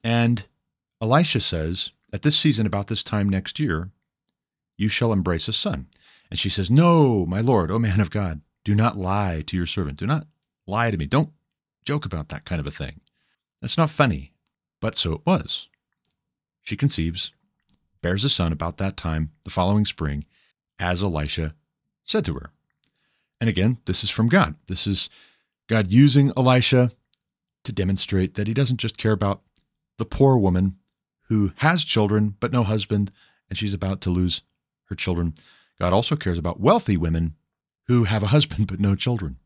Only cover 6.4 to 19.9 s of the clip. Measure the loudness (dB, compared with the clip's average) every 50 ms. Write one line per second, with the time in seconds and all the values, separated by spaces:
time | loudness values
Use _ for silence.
6.4 | -4 -4 -2 -4 0 2 4 4 6 6 6 6 4 4 4 2 0 0 -2 -2
7.4 | 2 2 2 2 2 2 0 -2 0 0 2 0 0 0 0 -4 -4 -4 -6 -8
8.4 | _ _ _ _ _ 0 2 4 2 2 0 -2 -4 -2 0 0 0 -2 -2 -4
9.4 | -6 -4 -4 -4 -4 -2 -4 -4 -4 -4 -6 -6 -4 -2 -2 -4 -4 _ _ _
10.4 | _ _ _ _ _ -6 -4 -2 -2 -2 -2 -2 -4 0 0 0 0 -2 _ _
11.4 | _ _ _ _ _ _ _ _ _ -4 -4 -4 -4 -6 -8 -8 -8 _ -12 -14
12.4 | _ -6 -6 -4 -4 -6 -8 -10 -12 -12 -12 -16 _ _ _ _ _ _ _ _
13.4 | _ _ _ _ -8 -4 0 0 0 0 2 2 2 2 2 -4 -6 -14 _ _
14.4 | _ _ _ _ _ _ _ _ -6 -6 -4 -2 -2 -2 -4 -2 _ 0 0 0
15.4 | 0 -6 -10 -12 -12 _ _ _ _ _ _ _ _ _ _ _ _ _ _ _
16.4 | _ _ _ _ _ -10 -6 -2 0 -2 0 0 -2 -4 -4 -6 -8 -10 _ _
17.4 | _ _ _ _ _ _ _ _ _ _ _ _ -4 -4 -2 0 -2 -2 0 0
18.4 | 0 -2 -2 -2 -6 -8 -6 -4 -6 -6 -6 -6 -6 -4 -2 -2 -4 -4 _ _
19.4 | _ -6 -2 0 0 2 2 2 2 0